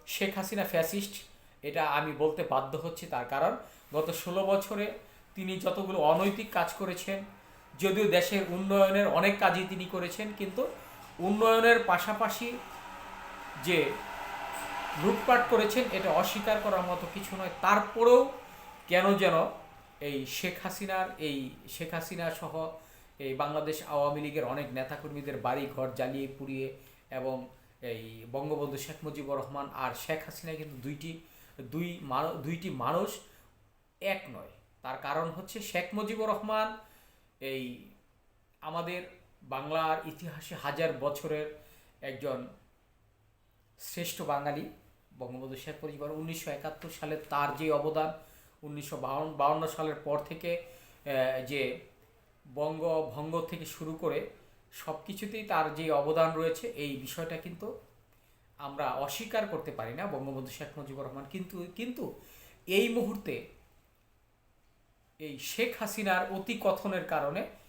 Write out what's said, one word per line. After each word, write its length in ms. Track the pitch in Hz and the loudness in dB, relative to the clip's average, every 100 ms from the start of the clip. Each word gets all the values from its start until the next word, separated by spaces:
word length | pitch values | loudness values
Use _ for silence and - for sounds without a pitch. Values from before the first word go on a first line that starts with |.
| - | -10
শেখ 280 | - 196 196 | -2 -2 0
হাসিনা 300 | 190 202 180 | -2 0 2
ফ্যাসিস্ট, 580 | 170 165 202 202 - - - - - | 2 2 0 -4 -8 -14 -20 -20 -12
এটা 240 | 147 160 151 | -4 0 2
আমি 260 | 143 156 | 2 2
বলতে 320 | 135 156 156 | 2 2 2
বাধ্য 340 | 160 131 135 151 | 2 2 2 -4
হচ্ছি, 280 | 170 165 170 | -6 -8 -4
তার 200 | 127 123 | -4 -2
কারণ 320 | 135 170 247 - - - | 2 2 2 -6 -20 -4
গত 180 | 147 160 | -2 0
ষোলো 340 | 165 180 180 196 | -2 -2 0 4
বছরে 540 | 196 196 202 214 - - - - - | 2 2 -2 -4 -6 -14 -20 -14 -8
তিনি 220 | 185 190 | -4 -2
যতগুলো 420 | 185 180 190 190 | 0 0 0 4
অনৈতিক 520 | 147 165 196 196 220 | 6 8 6 2 0
কাজ 220 | 180 170 | 0 0
করেছেন, 500 | - 190 180 - 196 202 - - - - - | 0 -4 -4 -4 -4 -6 -14 -20 -20 -18 0
যদিও 320 | 190 190 202 | 2 4 6
দেশের 300 | 180 175 202 185 | 6 6 2 0
উন্নয়নের 580 | 180 196 196 196 196 202 | 0 4 8 8 8 6
অনেক 320 | 160 196 202 | 6 6 6
কাজই 260 | 190 180 190 | 6 4 0
তিনি 160 | 185 180 | -4 -4
করেছেন, 480 | 185 175 - 214 208 | -4 -4 -4 -6 -4
কিন্তু 300 | 190 190 269 - - - - - | -4 -2 -2 -4 -14 -16 -14 -2
উন্নয়নের 600 | 185 208 226 226 226 233 214 | 2 6 8 10 10 10 8
পাশাপাশি 680 | 175 - 214 220 - 240 247 - - - - - - - - - 143 | 4 4 2 0 0 -4 -6 -10 -14 -14 -14 -14 -14 -14 -12 -12 -4
যে 280 | 135 170 139 - - - - - - - - - - 147 | 2 4 4 0 -6 -8 -6 -6 -6 -6 -6 -6 -4 0
লুটপাট 460 | 180 226 - 240 240 | 2 4 6 6 8
করেছেন, 340 | 226 214 247 233 | 4 6 2 2
এটা 180 | 190 185 | 2 4
অস্বীকার 500 | 156 190 214 202 214 | 4 4 0 2 2
করার 180 | 208 190 | 2 2
মতো 260 | 175 175 170 | 2 -2 -4
কিছু 220 | 202 196 190 | -8 -6 -6
নয়। 140 | 185 - | -6 0
তারপরেও 680 | 185 208 208 233 233 247 277 - - - - - - | 4 6 4 6 10 10 10 2 -12 -18 -18 -16 4
কেন 300 | 175 196 196 | 6 8 8
যেন 160 | 180 165 185 - - - - - | 8 6 4 -2 -12 -20 -20 -8
এই 260 | 143 139 131 | -4 -4 -4
শেখ 340 | - 185 - | -2 -4 -4
হাসিনার, 440 | 185 - 196 190 185 - | -6 -6 -2 0 0 -2
এই 320 | 151 139 127 - - | -4 -2 -4 -8 -12
শেখ 240 | - 165 | -8 -6
হাসিনা 380 | 165 160 170 165 | -4 -4 -4 -4
সহ 400 | - 160 160 160 - - - - - | -4 -6 -4 -6 -8 -16 -20 -20 -8
এই 140 | 139 | -4
বাংলাদেশ 500 | 131 147 151 151 156 - | -2 0 0 -2 -4 -2
আওয়ামী 340 | 147 143 147 | 2 2 2
লীগের 240 | 147 147 123 | -2 -2 -2
অনেক 280 | 139 131 | -2 -4
নেতাকর্মীদের 640 | 127 131 - 151 143 139 127 | -4 -4 -6 -8 -8 -6 -4
বাড়ি 300 | 123 135 - - | 0 0 -2 -2
ঘর 140 | 131 120 | -4 -2
জ্বালিয়ে 320 | 127 135 135 | -2 -2 -6
পুড়িয়ে, 500 | - 139 135 135 - - - - | -8 -8 -6 -6 -8 -18 -20 -10
এবং 380 | 131 131 127 123 - - _ | -6 -4 -4 -8 -16 -20 _
এই 440 | 123 113 113 110 113 | -8 -8 -10 -14 -8
বঙ্গবন্ধু 460 | 131 151 147 143 139 | -4 -2 -2 -2 -4
শেখ 180 | - 156 | -8 -10
মুজিবুর 340 | 151 143 139 139 | -8 -6 -4 -4
রহমান 320 | 127 139 143 | -4 -6 -8
আর 200 | - 131 | -4 -4
শেখ 320 | - - 160 165 | -4 -2 -4 -4
হাসিনা 300 | - 165 156 | -10 -8 -8
কিন্তু 220 | 151 131 | -8 -8
দুইটি, 420 | 127 147 160 165 - - - - | -8 -8 -8 -12 -16 -20 -20 -16
দুই 380 | 127 151 175 170 | -6 -4 -4 -6
মা-, 400 | 143 131 160 170 | -2 0 0 -2
দুইটি 280 | 135 170 185 | -4 -4 -4
মানুষ 500 | 135 120 170 208 - - - - _ _ _ _ _ | -2 0 2 0 -4 -14 -20 -20 _ _ _ _ _
এক 260 | 196 190 - | -2 -2 -4
নয়। 200 | 104 69 - _ _ | -14 -14 -18 _ _
তার 160 | 127 131 | -10 -6
কারণ 320 | 139 151 165 | -2 -2 -2
হচ্ছে 320 | 165 190 226 | -4 -8 -10
শেখ 280 | - 180 180 | -4 -2 -2
মুজিবুর 360 | 208 214 220 220 | -2 -4 -2 0
রহমান 480 | 202 208 214 214 220 - - - _ _ _ | 0 0 0 0 -4 -16 -20 -20 _ _ _
এই 500 | 135 135 127 123 101 - _ _ _ _ _ _ | -6 -6 -6 -10 -16 -20 _ _ _ _ _ _
আমাদের 400 | 156 165 170 180 180 - - _ | -8 -6 -4 -6 -8 -16 -20 _
বাংলার 640 | 131 131 147 160 160 160 160 | -8 -6 -2 2 2 2 -2
ইতিহাসে 480 | 156 170 147 - 160 | -10 -10 -12 -10 -6
হাজার 380 | 143 147 165 | -4 0 0
বছরের 640 | 156 143 143 160 151 151 - - - - _ | 2 -2 -2 -2 -2 -4 -10 -18 -20 -20 _
একজন 460 | 135 127 143 127 123 - _ _ _ _ _ _ _ _ _ _ _ - | -10 -6 -4 -4 -6 -16 _ _ _ _ _ _ _ _ _ _ _ -18
শ্রেষ্ঠ 420 | - - 170 - | -10 -6 -6 -4
বাঙালি। 480 | 156 143 143 143 202 - - _ _ - | 0 0 0 -2 -4 -12 -20 _ _ -12
বঙ্গবন্ধু 380 | 123 127 135 131 | -10 -8 -10 -10
শেখ 200 | - 147 | -10 -10
মুজিবুর 280 | 156 143 147 | -10 -8 -6
উনিশশো 400 | 156 160 160 - | -6 -6 -6 -6
একাত্তর 380 | 139 156 151 160 | -6 -8 -10 -12
সালে 280 | - 151 156 | -10 -6 -6
তার 380 | - 143 143 - | -2 0 0 0
যে 160 | 156 | 2
অবদান, 420 | 147 151 156 156 - - - - _ | 2 2 2 0 -2 -14 -20 -20 _
উনিশশো 340 | 151 147 143 147 127 139 156 143 | -12 -10 -8 -6 -4 -2 -2 4
বাউন্ন 300 | 143 156 156 | 4 4 0
সালের 280 | - 156 147 | -2 -4 -4
পর 240 | 147 147 | -2 -2
থেকে, 420 | - 160 175 170 | -2 -6 -4 -4
আহ, 840 | - - - - 143 135 131 131 123 | -6 -18 -20 -12 -2 2 2 2 -2
যে 340 | 139 127 - - - _ _ _ _ 139 | 0 0 -4 -12 -20 _ _ _ _ -10
বঙ্গভঙ্গ 880 | 127 151 160 165 160 156 147 156 165 | -2 -2 0 2 2 0 -4 -2 -2
থেকে 240 | 160 170 151 | -2 -6 -10
শুরু 280 | - 156 | -8 -8
করে 360 | 160 165 143 - - - - _ | -4 -2 -2 -4 -10 -20 -20 _
সব 340 | - - 151 - | -12 -8 -8 -8
কিছুতেই 400 | - 208 220 202 | -8 -8 -6 0
তার 300 | 170 156 147 | 2 2 0
যে 160 | 165 | 2
অবদান 420 | 143 147 160 165 | 4 4 4 4
রয়েছে, 340 | 165 165 165 233 | 4 0 0 -4
এই 300 | - 147 131 | -6 -6 -6
বিষয়টা 400 | 135 - 165 160 | -8 -8 -6 -6
কিন্তু 420 | 175 170 214 - - _ _ _ _ _ _ - | -10 -10 -10 -12 -16 _ _ _ _ _ _ -12
আমরা 340 | 143 139 139 | -8 -2 -2
অস্বীকার 560 | 131 139 - 220 226 208 | 0 -2 -4 -2 -2 0
করতে 240 | 160 - | -4 -6
পারি 220 | 127 113 | -6 -6
না 140 | 135 196 | -4 -4
বঙ্গবন্ধু 440 | 139 135 135 127 | -4 -6 -6 -8
শেখ 280 | - 147 - | -10 -12 -10
মুজিবুর 260 | 135 135 143 | -10 -10 -10
রহমান। 200 | 139 139 | -10 -10
কিন্তু, 340 | 185 180 180 175 196 | -10 -8 -10 -10 -8
কিন্তু 460 | 240 247 185 - - - - - - | -8 -6 -8 -10 -18 -20 -20 -14 0
এই 220 | 190 240 | 4 4
মুহূর্তে 580 | 233 202 202 - 123 - - - _ _ _ _ _ _ _ _ _ _ _ _ _ _ - | 2 0 -2 -6 -6 -8 -18 -20 _ _ _ _ _ _ _ _ _ _ _ _ _ _ -14
এই 200 | 156 135 | -12 -10
শেখ 360 | - - 240 - | -6 -2 -2 -2
হাসিনার 520 | 208 226 202 185 185 | -4 -2 2 2 2
অতি 260 | 190 196 214 | -2 -4 0
কথনের 440 | 196 190 202 185 - | 2 2 0 -2 0
কারণে, 420 | 156 143 175 - - | 0 0 -2 -6 -10